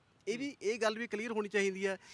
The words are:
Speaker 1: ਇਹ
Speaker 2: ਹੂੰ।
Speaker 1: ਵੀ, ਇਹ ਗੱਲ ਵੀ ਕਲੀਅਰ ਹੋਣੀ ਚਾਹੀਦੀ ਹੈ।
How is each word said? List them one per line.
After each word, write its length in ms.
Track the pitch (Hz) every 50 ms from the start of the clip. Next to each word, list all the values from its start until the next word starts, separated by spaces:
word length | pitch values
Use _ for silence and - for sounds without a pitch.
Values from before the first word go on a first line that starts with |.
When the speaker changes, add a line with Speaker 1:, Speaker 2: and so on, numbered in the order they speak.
| _ _ _ _ _ 190
Speaker 1:
ਇਹ 60 | 220
Speaker 2:
ਹੂੰ। 60 | 240
Speaker 1:
ਵੀ, 180 | 277 285 - -
ਇਹ 180 | - 196 226 233
ਗੱਲ 200 | 220 214 220 214
ਵੀ 80 | 233 -
ਕਲੀਅਰ 240 | - 208 226 240
ਹੋਣੀ 180 | 226 214 208 202
ਚਾਹੀਦੀ 380 | 196 208 196 196 190 190 196 196
ਹੈ। 100 | 190 180 - -